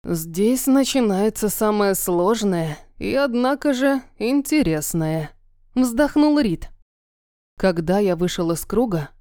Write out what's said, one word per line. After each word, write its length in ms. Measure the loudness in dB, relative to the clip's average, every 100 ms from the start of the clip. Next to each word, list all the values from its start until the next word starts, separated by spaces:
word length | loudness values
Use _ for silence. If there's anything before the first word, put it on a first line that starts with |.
"Здесь 640 | -4 -6 -6 0 0 2 2
начинается 800 | 2 2 0 0 0 0 0 -4
самое 460 | 0 0 2 0 0
сложное 800 | 0 0 2 0 0 0 -2 -8 -16 -8
и, 160 | -4 -2
однако 580 | 0 0 0 0 -2
же, 280 | 2 0 0 -4 _
интересное", 1120 | -2 -2 0 0 2 0 -2 -2 -2 -2 -6 -14 _ _ _
вздохнул 680 | -2 0 2 2 4 4 4
Рид. 300 | 0 -2 -8 -18 _ _ _ _ _ _ _ -2
"Когда 420 | 0 0 0 2
я 160 | 2 0
вышел 360 | -2 -2 -4
из 120 | -4 -2
круга 440 | -2 0 -2 -6 -14